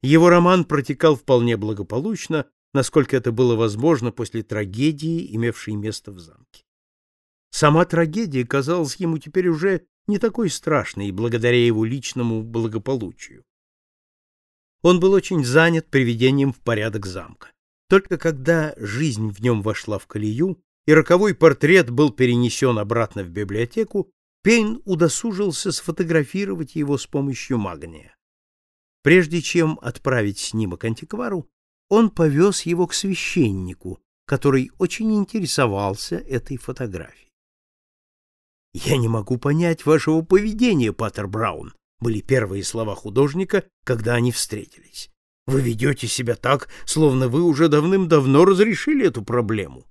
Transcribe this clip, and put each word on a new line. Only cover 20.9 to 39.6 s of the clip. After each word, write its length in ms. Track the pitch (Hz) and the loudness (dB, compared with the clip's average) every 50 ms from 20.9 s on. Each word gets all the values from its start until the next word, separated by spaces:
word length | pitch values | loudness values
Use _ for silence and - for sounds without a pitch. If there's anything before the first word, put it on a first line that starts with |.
| 151 | 6
роковой 400 | 156 151 - 170 180 202 214 180 | 6 6 6 4 4 4 2 0
портрет 560 | - - 160 139 - - 147 180 190 165 117 | 6 4 4 4 4 2 4 6 6 4 4
был 220 | 120 120 151 147 | 2 0 0 0
перенесён 680 | - - 127 127 120 120 123 120 113 - - 131 120 110 | 2 2 2 2 2 2 0 0 0 0 0 0 0 0
обратно 460 | 104 101 113 117 113 101 - 101 98 | -2 -2 -2 -2 -2 -4 -6 -10 -12
в 60 | 87 | -10
библиотеку, 840 | 85 98 104 95 98 104 120 120 - 226 220 - - 202 185 _ _ _ _ _ _ _ _ | -8 -8 -6 -4 -2 -4 -4 -4 -2 -4 -4 -2 -2 -6 -6 _ _ _ _ _ _ _ _
Пейн 380 | 190 226 233 220 208 220 247 - | 4 4 4 2 0 -4 -8 -6
удосужился 840 | - 185 156 170 160 - - - 240 208 180 208 196 156 - - 196 | -4 0 2 2 0 0 -2 -6 -6 -4 -2 -4 -4 -4 -4 -6 -6
сфотографировать 1040 | 165 - - - 160 - 185 160 165 160 147 131 - 190 202 196 196 170 165 131 - | -6 -6 -6 -8 -6 -4 -4 0 0 0 0 0 -4 -6 -4 -4 -6 -8 -8 -10 -6
его 220 | 160 147 143 143 135 | -6 -4 -2 -2 -4
с 100 | - - | -4 -6
помощью 500 | - 147 139 139 131 - - - 131 117 | -6 -6 -4 -4 -6 -8 -6 -4 -4 -4
магния. 580 | 104 95 87 76 76 85 82 78 76 - _ _ _ _ _ _ _ _ _ _ _ _ _ _ _ _ _ _ | -2 -4 -8 -10 -14 -16 -16 -18 -20 -20 _ _ _ _ _ _ _ _ _ _ _ _ _ _ _ _ _ _
Прежде 400 | _ 143 160 185 180 147 165 175 | _ 4 4 4 4 2 -2 -6
чем 380 | - - - 175 165 156 160 - | -4 -2 0 0 0 0 0 -4
отправить 560 | - 120 - - - 139 131 120 107 104 98 - | -8 -10 -12 -6 -4 -2 -2 0 -2 -2 -4 -6
снимок 480 | - - - 110 110 98 87 - - | -10 -6 -4 -4 -4 -4 -6 -6 -6
антиквару, 640 | 113 117 - - 156 - 208 247 233 202 180 139 _ _ _ _ _ _ _ _ _ | -6 -6 -6 -10 -14 -10 -8 -6 -6 -6 -8 -10 _ _ _ _ _ _ _ _ _
он 220 | 196 220 233 214 | 2 4 4 4
повёз 500 | - - 170 156 139 143 175 202 190 - | 2 2 2 2 4 4 4 2 2 0
его 240 | - 165 175 170 180 | -4 -4 0 0 -2
к 80 | 170 - | -2 -2
священнику, 1080 | - - 196 190 - - - - 180 147 110 98 95 92 90 90 _ _ 92 92 - _ _ _ _ _ | -6 -4 -4 -4 -4 -4 -4 0 0 2 2 0 -4 -8 -10 -12 _ _ -14 -14 -14 _ _ _ _ _
который 440 | - - 135 - 143 135 135 131 - _ - | -4 -4 0 2 2 2 2 0 -2 _ -4
очень 380 | 190 170 - - 220 220 214 | -4 -4 -4 -4 -4 -2 0
интересовался 1000 | 208 202 - - 226 190 151 - - 139 120 98 98 101 98 98 101 - - 175 | 0 -2 -2 -4 -6 -4 -4 -2 0 0 0 0 -2 -4 -4 -4 -6 -8 -8 -8
этой 420 | - - - 135 123 - - 139 123 | -10 -8 -6 -8 -8 -6 -8 -14 -12
фотографией. 760 | - - 131 - 131 113 92 87 78 - _ _ _ _ _ _ _ _ _ _ _ _ _ _ _ _ _ _ _ _ _ _ _ _ _ _ _ _ _ _ _ _ _ | -10 -12 -10 -10 -10 -10 -10 -12 -14 -14 _ _ _ _ _ _ _ _ _ _ _ _ _ _ _ _ _ _ _ _ _ _ _ _ _ _ _ _ _ _ _ _ _
«Я 240 | 113 - - 151 135 | -10 -4 -2 0 0
не 100 | 120 113 | 0 0
могу 300 | 113 113 101 - 127 120 | -2 -4 -4 -4 -6 -4
понять 500 | - 143 147 160 | -2 -2 0 0